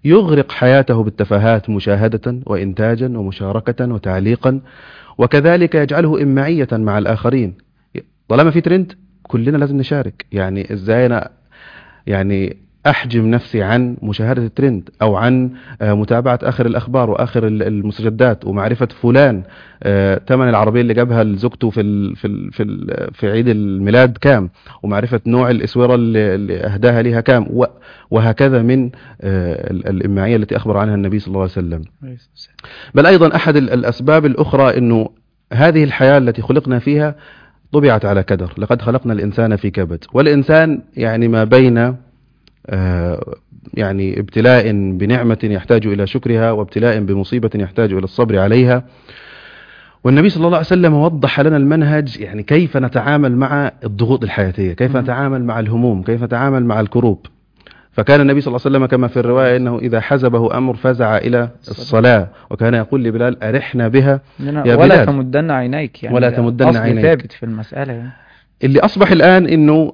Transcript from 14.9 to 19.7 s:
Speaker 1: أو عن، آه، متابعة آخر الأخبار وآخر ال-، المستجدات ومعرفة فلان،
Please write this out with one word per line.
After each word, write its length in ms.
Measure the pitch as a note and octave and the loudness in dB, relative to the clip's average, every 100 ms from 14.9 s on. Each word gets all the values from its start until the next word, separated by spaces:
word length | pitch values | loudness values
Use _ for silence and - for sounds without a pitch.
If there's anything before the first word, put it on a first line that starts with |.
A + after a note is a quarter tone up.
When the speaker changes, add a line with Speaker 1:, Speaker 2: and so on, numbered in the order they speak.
| _ | _
Speaker 1:
أو 140 | A2 G2 | -2 0
عن، 340 | A#2+ B2+ B2+ B2+ - C3 | 0 0 -2 -8 -20 -6
آه، 100 | G#2+ | -2
متابعة 440 | G#2 G#2 A#2 B2+ B2 | 0 0 0 0 -2
آخر 240 | C#3 A#2+ A#2 | -2 -2 -2
الأخبار 440 | B2 A#2 B2+ A#2 | -2 -2 -2 0
وآخر 360 | - A#2+ A#2+ A2 | -2 -2 -2 -2
ال-، 160 | G#2+ | -2
المستجدات 840 | G#2+ G#2 G#2 G2+ A2 A2 B2 G#2+ | -4 -4 -6 -4 -4 2 0 0
ومعرفة 440 | G2+ G2 G#2+ A#2+ B2 - | -4 -4 -4 -2 -4 -2
فلان، 400 | A#2+ B2+ C#3+ G2+ F#2 - - | 2 4 4 0 -8 -20 -20